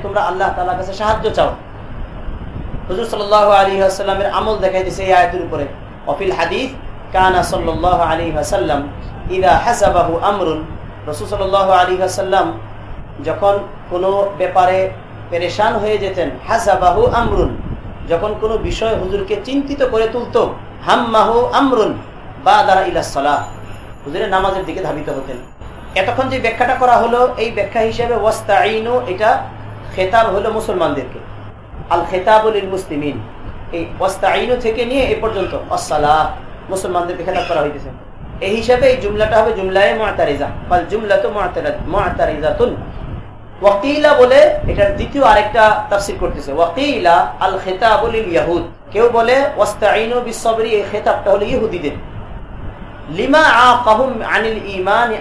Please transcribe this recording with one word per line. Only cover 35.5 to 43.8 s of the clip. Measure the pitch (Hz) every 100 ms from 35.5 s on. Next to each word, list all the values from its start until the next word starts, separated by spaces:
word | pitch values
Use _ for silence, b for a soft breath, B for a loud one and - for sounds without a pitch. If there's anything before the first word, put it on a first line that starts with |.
| 185 -
আসসালাহ, | 175 - 151 147 156 151 - - - -
মুসলমানদেরকে | 185 190 180 175 180
খেতাব | 170 170 -
করা | 170
হইতেছে। | 147 143 131 123 - - - -
এই | 190 226
হিসাবে | 226 247 262
এই | 254
জুমলাটা | 202 208 214 220
হবে | 226
জুমলায়ে | 190 190 190 202
মুআতারিজা, | 226 208 185 156 139 - - -
ফাল | 175 165
জুমলাতু | 208 214 196 220
মুআতারিজা, | 214 180 175 147 - 147
মুআতারিজাতুন। | 185 185 175 165 151 156 196 240 - - - - - - - - -
ওয়াকিলা | 196 202